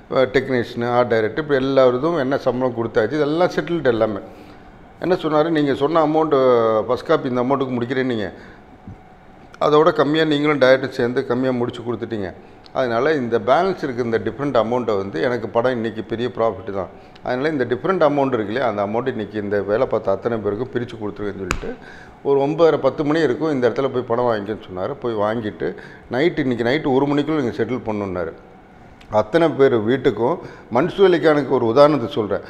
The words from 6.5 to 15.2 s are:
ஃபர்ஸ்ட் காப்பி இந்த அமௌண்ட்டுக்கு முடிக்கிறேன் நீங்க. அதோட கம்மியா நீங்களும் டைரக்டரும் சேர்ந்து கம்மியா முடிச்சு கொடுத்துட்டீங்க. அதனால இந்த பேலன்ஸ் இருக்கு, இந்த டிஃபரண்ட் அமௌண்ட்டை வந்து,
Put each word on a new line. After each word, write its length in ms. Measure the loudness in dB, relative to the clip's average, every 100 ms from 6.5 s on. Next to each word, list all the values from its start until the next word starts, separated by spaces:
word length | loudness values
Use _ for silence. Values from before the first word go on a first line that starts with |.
| 4 4 2
ஃபர்ஸ்ட் 260 | 0 -2 2
காப்பி 220 | 0 0
இந்த 120 | -2
அமௌண்ட்டுக்கு 380 | 0 0 0 -2
முடிக்கிறேன் 240 | -2 -2
நீங்க. 280 | -2 -2 -6 -10 -20 -20 -20 -20 -20 -20 -20 -20 -20 -20 -14 -2
அதோட 320 | 2 4 4
கம்மியா 300 | 4 2 2
நீங்களும் 360 | 2 2 2 4
டைரக்டரும் 300 | 4 4 2
சேர்ந்து 380 | -2 -2 0 -2
கம்மியா 240 | 0 0
முடிச்சு 300 | 0 -2 -6
கொடுத்துட்டீங்க. 520 | -8 -6 -6 -6 -8 -10 -20 -20 -8
அதனால 400 | -4 0 0 0
இந்த 260 | 0 0 0
பேலன்ஸ் 440 | 2 2 2 -2
இருக்கு, 200 | -4 -4
இந்த 160 | -2 -2
டிஃபரண்ட் 460 | -2 -4 0 0 2
அமௌண்ட்டை 320 | 0 0 -2
வந்து, 240 | -2 -2